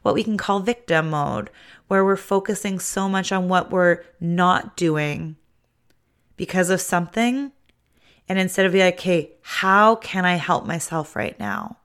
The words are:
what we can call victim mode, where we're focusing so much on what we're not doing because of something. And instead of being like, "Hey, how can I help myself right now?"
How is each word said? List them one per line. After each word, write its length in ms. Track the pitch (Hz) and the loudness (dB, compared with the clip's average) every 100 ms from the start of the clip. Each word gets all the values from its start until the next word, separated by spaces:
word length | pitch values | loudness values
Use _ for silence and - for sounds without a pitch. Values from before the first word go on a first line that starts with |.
what 120 | - | 0
we 100 | 254 | 0
can 140 | 220 208 | -2 -4
call 220 | - 202 | -2 -2
victim 500 | 196 240 - 165 160 | -2 -4 0 0 0
mode, 400 | 151 143 120 202 - - - _ | -2 -2 -4 -8 -16 -20 -20 _
where 160 | 190 | 2
we're 140 | 196 190 | 2 0
focusing 600 | - 196 190 202 202 185 | 0 -2 0 -4 -4 -6
so 280 | - - 196 | -6 -4 -2
much 240 | 190 185 | -2 -2
on 160 | 190 180 | -2 0
what 220 | 185 - | 0 0
we're 320 | 185 180 170 - _ | 2 4 2 -4 _
not 560 | 170 175 180 185 - - | -2 2 2 2 -2 -2
doing 580 | 170 151 147 151 160 156 _ _ _ _ _ _ _ _ _ - | 0 0 -2 -6 -10 -14 _ _ _ _ _ _ _ _ _ -12
because 320 | 190 185 175 | -4 0 2
of 120 | 185 | 0
something. 680 | - 175 170 - 240 262 277 _ _ _ _ _ _ _ - | 0 -2 -2 0 0 0 -6 _ _ _ _ _ _ _ -4
And 80 | 190 | -2
instead 300 | 185 - 190 | 0 2 2
of 40 | |
being 140 | 190 185 | 4 2
like, 140 | 180 | 2
"Hey, 320 | 185 170 - _ | 0 0 0 _
how 540 | - - 190 196 214 226 | -8 -2 4 6 6 4
can 280 | - 190 | -2 -2
I 120 | 180 175 | 0 0
help 300 | 151 160 - | 0 -2 -2
myself 500 | 165 - 165 151 - | -6 -4 -6 -6 -6
right 220 | - - | -6 -8
now?" 380 | 104 98 85 - | -8 -8 -8 -18